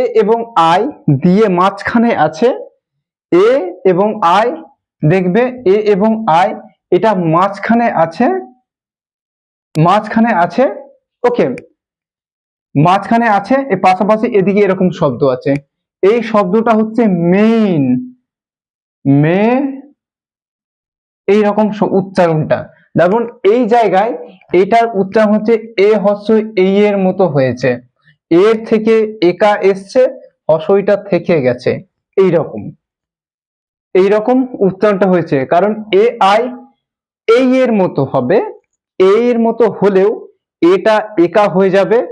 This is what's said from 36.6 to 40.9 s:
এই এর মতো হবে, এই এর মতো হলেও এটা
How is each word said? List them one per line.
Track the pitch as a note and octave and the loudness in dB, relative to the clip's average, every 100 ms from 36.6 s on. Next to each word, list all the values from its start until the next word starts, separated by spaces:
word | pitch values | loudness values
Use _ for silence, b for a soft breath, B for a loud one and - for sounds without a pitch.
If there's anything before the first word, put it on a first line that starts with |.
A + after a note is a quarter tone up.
| - _ _ _ _ _ - | -20 _ _ _ _ _ 0
এই | A#3 C4 C4 | 2 4 2
এর | B3+ G#3+ | 2 0
মতো | F3+ F3+ C3+ | 0 -2 -2
হবে, | C3+ B2 G3+ G#4+ - _ _ _ - | -2 0 0 -2 -10 _ _ _ 0
এই | F#3+ G#3+ A#3+ | 2 2 2
এর | A#3 A3+ | 0 -2
মতো | A3+ A3+ F#3+ | 0 -2 0
হলেও | G3 F#3+ G3 - - _ _ _ | 0 2 0 -2 -10 _ _ _
এটা | E3 F#3+ A3 | 0 2 2